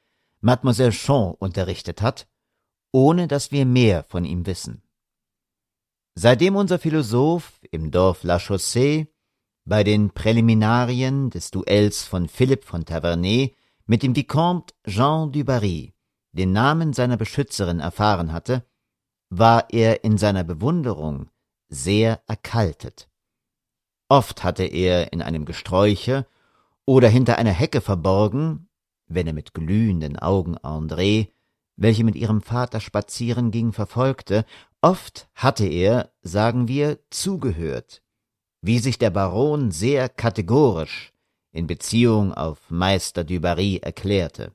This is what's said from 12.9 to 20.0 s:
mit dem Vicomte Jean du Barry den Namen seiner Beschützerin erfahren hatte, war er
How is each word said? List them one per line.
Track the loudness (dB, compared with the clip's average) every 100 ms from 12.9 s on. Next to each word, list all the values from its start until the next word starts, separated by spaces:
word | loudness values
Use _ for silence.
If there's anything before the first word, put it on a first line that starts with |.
| -4 -2 0 0 0 0 -6 _ _ -2
mit | 0
dem | 2
Vicomte | -2 0 0 2 0 -6 -16 -6
Jean | 0 2 2 -2
du | -4
Barry | -2 0 -2 -4 -8 _ _ _ _
den | -4 0
Namen | 2 2 0 -2
seiner | -2 -2 -2
Beschützerin | -4 -6 -6 -4 -4 -4
erfahren | -4 0 0 0 -2
hatte, | -6 -6 -6 -6 _ _ _ _ _ -6
war | 4 6 6 2
er | 2 2 2